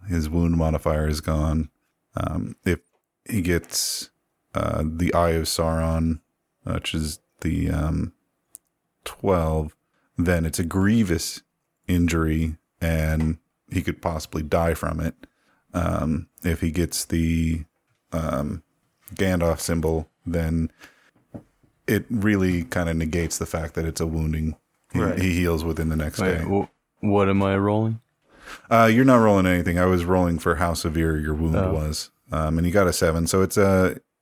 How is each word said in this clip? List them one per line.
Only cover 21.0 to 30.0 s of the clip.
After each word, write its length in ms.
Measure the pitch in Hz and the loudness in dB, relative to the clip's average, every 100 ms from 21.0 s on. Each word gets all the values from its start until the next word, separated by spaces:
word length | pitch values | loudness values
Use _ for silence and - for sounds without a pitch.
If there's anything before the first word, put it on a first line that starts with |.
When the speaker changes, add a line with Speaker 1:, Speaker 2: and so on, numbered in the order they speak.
| _ _ _ - - _ _ _ - | _ _ _ -20 -20 _ _ _ -2
Speaker 1:
it 180 | 107 - | -2 -2
really 560 | 117 104 101 92 87 85 | -2 2 2 2 0 -2
kinda 280 | - 85 | -4 -2
negates 440 | 82 80 85 82 - | -2 -2 -2 -2 -4
the 80 | 82 | -6
fact 300 | 85 80 - | -6 -6 -6
that 100 | 82 | -6
it's 160 | 78 | -4
a 60 | 82 | -4
wounding. 480 | 80 78 78 78 78 _ _ _ | -2 -2 -2 -4 -6 _ _ _
He, 80 | - | -2
Speaker 2:
Right. 180 | 101 90 | -2 0
Speaker 1:
he 120 | 92 | 0
heals 300 | 85 87 85 | 0 0 0
within 240 | 82 78 80 | -2 -4 -2
the 80 | 78 | -2
next 240 | 76 - | -4 -2
Speaker 3:
Wait, 200 | 92 85 | -2 -2
Speaker 1:
day. 40 | |
Speaker 3:
wh-, 600 | 80 98 - _ _ - | 0 -2 -2 _ _ -6
what 260 | 104 101 98 | 0 2 4
am 120 | 98 | 2
I 140 | 98 98 | 2 2
rolling? 440 | 101 107 110 113 _ _ _ - - - - | 2 2 0 -4 _ _ _ -20 -20 -16 0
Speaker 1:
Uh, 200 | 113 113 | 4 6
you're 140 | 113 135 | 6 6
not 120 | 127 | 8
rolling 240 | 110 101 92 | 8 6 4
anything. 320 | 90 87 87 | 2 2 2
I 60 | 92 | 2
was 180 | 92 | 2